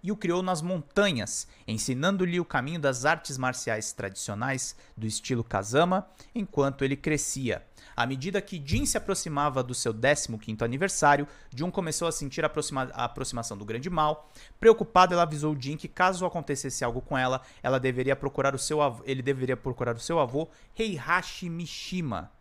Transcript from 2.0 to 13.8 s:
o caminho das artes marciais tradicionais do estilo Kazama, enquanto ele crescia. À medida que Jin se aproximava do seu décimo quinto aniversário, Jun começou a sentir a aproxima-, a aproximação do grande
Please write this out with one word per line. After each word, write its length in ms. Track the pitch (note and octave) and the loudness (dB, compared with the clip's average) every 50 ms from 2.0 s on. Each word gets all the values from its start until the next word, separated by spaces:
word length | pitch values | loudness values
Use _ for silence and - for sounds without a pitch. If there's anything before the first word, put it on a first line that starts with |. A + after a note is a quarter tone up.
| C#3+ F#3 G3 F#3+ F#3 F3 E3+ F3 | 2 2 2 2 0 0 2 0
o 60 | E3+ | -2
caminho 380 | - - B2+ B2 C#3 E3 E3+ | 0 0 -2 0 0 -4 0
das 240 | C#3+ C#3 C3 A#2+ B2 | 0 0 0 2 2
artes 320 | D3 E3 D#3+ - - C#3+ B2+ | 2 0 0 -2 -8 -6 -2
marciais 560 | C3 B2+ B2 - - - A2+ A2 G#2+ - - | -2 -2 -2 -2 -4 -4 -4 -2 -4 -8 -8
tradicionais 840 | - A#2 G2+ F#2+ - - - G#2 G#2 A#2 C3 C3+ C3 - - - - - - - - | -6 -8 -8 -6 -8 -8 -8 -6 -4 -2 -2 -2 -2 -4 -6 -10 -14 -20 -20 -12 -8
do 100 | A2 A2 | -6 -6
estilo 340 | G#2+ - - - C3 A#2 | -6 -6 -4 -2 -2 -2
Kazama, 640 | A2+ - - G2+ F#2+ G#2 A#2 C#3+ E3 F3+ F#3 F#3+ F#3+ - - - - - - | -2 0 -2 -2 -2 2 4 4 4 4 2 -2 -2 -6 -18 -20 -20 -10 -6
enquanto 480 | A#3+ G3+ - - - C#3 C#3 C3+ - C#3 | -6 -6 -2 0 2 2 2 2 0 -2
ele 140 | C3+ C#3 C3+ | -2 -2 -2
crescia. 680 | - E3 D#3 C#3 - - - C#3 C3 A#2 F#2+ - - - - - - - - | -2 -2 -2 0 -2 -4 -6 -4 -2 -4 -4 -4 -6 -16 -20 -20 -20 -16 -4
À 100 | - A#2+ | -4 -2
medida 360 | B2 C3+ C3+ C3 F#3 G3 G3+ | -2 -2 -6 -6 -4 -4 -4
que 200 | G3 - - F3 C#3 | -4 -4 -12 -12 -4
Jin 200 | C#3 F3 A#3+ C#4+ | -2 -2 0 2
se 120 | - - - | 2 2 0
aproximava 640 | - - G3 - - E3+ D3+ C#3+ D3 D3 C3 C3 B2+ | 2 0 -2 -2 -2 -2 0 2 2 2 2 0 -2
do 100 | B2 B2 | 0 -4
seu 200 | - - B2 A2 | -2 -2 -2 -2
décimo 440 | A2 A#2+ C3+ D3 - - - A2+ G#2+ | 2 4 4 4 4 2 -6 -6 -8
quinto 280 | - - A2 G#2+ A#2 | -6 -8 -4 -2 -2
aniversário, 600 | A#2 B2 C3+ F#3 G3 - - - C#3+ C#3+ C#3+ C#3+ C#3+ - - - - - | -2 0 0 -2 -2 0 4 6 6 6 6 4 -4 -8 -20 -20 -16 -8
Jun 160 | A#2+ D#3 F3+ | -4 -4 -2
começou 380 | - - F3+ D#3+ D3+ - F3 E3 | -2 -2 -4 -2 -2 -2 -2 -2
a 20 | |
sentir 320 | D3+ - D#3 C3+ - - D#3 | -2 -2 -6 -6 -4 -2 -2
a 40 | D3+ | -2
aproxima-, 440 | - D#3 D3 - D3 C3+ C3 B2+ | -2 -2 -4 -2 -2 -4 -4 -4
a 140 | - - A#2+ | -4 -4 -6
aproximação 520 | A#2+ - - C3 - - A#2+ A2 - A2 G2 | -4 -4 -6 -8 -6 -6 -6 -6 -6 -8 -10
do 60 | G#2 | -8
grande 260 | G#2 A2 A#2+ | -6 -6 -6